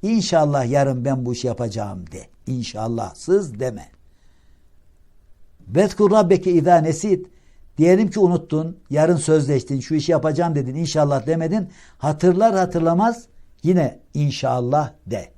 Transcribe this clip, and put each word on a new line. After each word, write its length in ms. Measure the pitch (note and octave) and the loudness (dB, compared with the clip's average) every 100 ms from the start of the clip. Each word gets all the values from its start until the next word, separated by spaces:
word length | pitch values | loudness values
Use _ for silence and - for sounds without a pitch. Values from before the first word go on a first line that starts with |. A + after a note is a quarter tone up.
inşallah 680 | G3 A3+ - E3+ D3 C#3+ B2 | 0 0 2 2 2 0 0
yarın 360 | C#3 C#3 B2+ B2+ | 2 2 0 -2
ben 200 | C3 B2 | -2 -4
bu 80 | |
işi 140 | A#2+ B2+ | -4 -4
yapacağım 640 | A2+ A#2 G2+ G#2 F#2 F2 | -4 -6 -6 -8 -10 -14
de. 100 | F#2+ - _ - | -16 -18 _ -8
İnşallahsız 1120 | B2+ A#2 G#2 A2+ A2+ G2+ - - G3 F3 G#2 | -6 -6 -6 -4 -4 -6 -10 0 0 0 -8
deme. 260 | B2+ G#2+ - _ _ _ _ _ _ _ _ _ _ _ _ _ _ - - _ - | -8 -8 -18 _ _ _ _ _ _ _ _ _ _ _ _ _ _ -20 -20 _ -4
Vezkur 440 | A#2+ G3+ - G#3 | 0 0 2 4
rabbeke 400 | G#3+ F#3 F#3 F#3 | 4 4 2 2
izâ 260 | F3 D3+ F3 | 2 4 4
nesit. 500 | D#3 D3+ G#3+ F#3 - _ _ - - - | 4 -2 0 -2 -2 _ _ -20 -18 0
Diyelim 320 | E3 F#3 A3 | 4 4 2
ki 100 | G#3 | 2
unuttun, 580 | F#3 F3 - D#3 D#3+ - - | 2 2 -2 -4 -4 -12 -6
yarın 280 | C#3+ D#3+ E3+ | 0 2 2
sözleştin, 600 | D3+ D#3 C#3 C#3 - C#3 | 2 2 2 -2 -2 -8
şu 160 | - D#3 | -2 -4
işi 160 | D3+ | 0
yapacağım 440 | D#3+ D#3+ D3 F3 D3 | 0 0 -2 -2 -2
dedin, 200 | B2+ C#3 | -4 -6
inşallah 520 | E3 D#3 C#3+ C#3 A#2 | -4 0 0 0 -2
demedin. 420 | E3 D#3+ G#3 F3+ - - _ | -2 -2 -4 -4 -12 -20 _
Hatırlar 580 | D3 D3+ F3+ F3+ A3+ F#3+ | -4 0 2 4 2 2
hatırlamaz 720 | F#3 E3+ E3 E3+ A3 A#3 - - - _ | -2 0 0 2 0 -2 -12 -20 -20 _
yine 360 | D#3+ F3+ C#3 - _ | 0 2 0 -4 _
inşallah 800 | D3 D3 - C3 B2+ A#2+ C#3+ D3 _ - | -4 -4 -2 -2 -2 0 -2 -2 _ -10
de. 220 | G#2 - | -10 -10